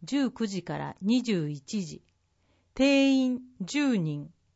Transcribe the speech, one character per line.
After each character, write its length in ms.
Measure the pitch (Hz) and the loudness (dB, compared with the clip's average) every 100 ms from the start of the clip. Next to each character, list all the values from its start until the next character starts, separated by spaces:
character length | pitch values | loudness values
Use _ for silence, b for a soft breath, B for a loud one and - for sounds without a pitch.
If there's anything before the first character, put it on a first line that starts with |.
十 260 | 165 277 262 | -4 -2 -2
九 160 | - 220 | -2 -4
時 160 | 190 | -4
か 160 | - 147 | -6 -6
ら 180 | 143 - | -8 -6
二 200 | 190 247 | 0 0
十 280 | 240 185 151 | 2 -2 -2
一 340 | 147 - 214 | -6 -8 -6
時。 180 | 160 151 _ _ _ _ _ _ _ | -6 -12 _ _ _ _ _ _ _
定 360 | - 277 277 277 | 0 4 6 6
員 320 | 262 254 247 - - | 4 2 -2 -8 -12
十 360 | 175 285 285 214 | -4 0 2 2
人。 340 | 156 147 151 _ _ | 0 -4 -10 _ _